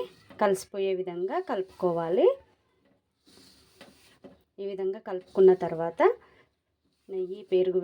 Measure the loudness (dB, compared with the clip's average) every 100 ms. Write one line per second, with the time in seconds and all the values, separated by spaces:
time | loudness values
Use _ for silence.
0 | 4 -12 _ -4 -2 -2 -6 -6 -4 -4
1 | -6 -6 -6 -6 -6 -8 -8 -4 -4 -2
2 | -2 2 2 2 -12 _ _ _ _ _
3 | _ _ _ -20 -20 _ _ _ -20 _
4 | _ _ -20 -20 _ -12 -12 -6 -6 -8
5 | -10 -12 -8 6 8 8 0 -4 -6 2
6 | 2 2 _ _ _ _ _ _ _ _
7 | -12 -8 -8 -10 -2 0 2 0